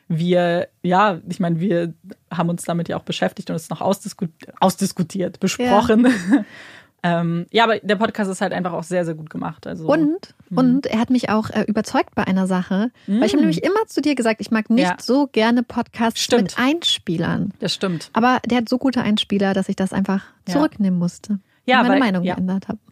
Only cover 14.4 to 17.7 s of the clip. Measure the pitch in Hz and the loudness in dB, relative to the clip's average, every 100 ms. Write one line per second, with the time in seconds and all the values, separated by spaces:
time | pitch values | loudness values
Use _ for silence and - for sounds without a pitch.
14.4 | 202 220 214 226 180 - - 269 277 - | -2 -2 2 2 2 0 0 2 2 2
15.4 | 220 240 240 240 226 - 226 - - 240 | 2 2 0 -6 -6 -2 -2 0 2 2
16.4 | 185 - 254 339 - - - 165 165 165 | 2 0 0 0 -2 -4 -2 -2 -2 -2
17.4 | 196 - - | -4 -6 -6